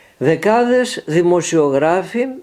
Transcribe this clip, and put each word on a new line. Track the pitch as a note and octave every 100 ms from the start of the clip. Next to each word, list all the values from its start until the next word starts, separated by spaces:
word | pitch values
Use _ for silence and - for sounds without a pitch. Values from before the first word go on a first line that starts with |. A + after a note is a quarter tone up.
| - -
Δεκάδες | C3 D#3+ G3+ A3+ A#3+ B3 B3 - -
δημοσιογράφοι | D#3+ F3 F3 D#3 E3 C#3+ C3+ D#3 F3+ F3 A#3+ C4+ C4